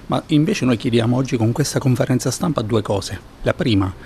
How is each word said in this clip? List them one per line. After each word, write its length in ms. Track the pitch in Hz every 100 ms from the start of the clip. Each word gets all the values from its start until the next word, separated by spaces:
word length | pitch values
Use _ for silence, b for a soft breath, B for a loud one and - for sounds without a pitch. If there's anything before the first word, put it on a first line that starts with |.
| -
ma 160 | 131 -
invece 360 | 151 160 220
noi 120 | 127 113
chiediamo 400 | 135 117 113 123
oggi 200 | 131 123
con 160 | 110
questa 260 | 120 139 -
conferenza 520 | 131 123 131 127 131
stampa 320 | - 180 143
due 180 | 110 113
cose. 380 | - 101 - - - -
La 120 | 127
prima, 380 | - 131 101 98 -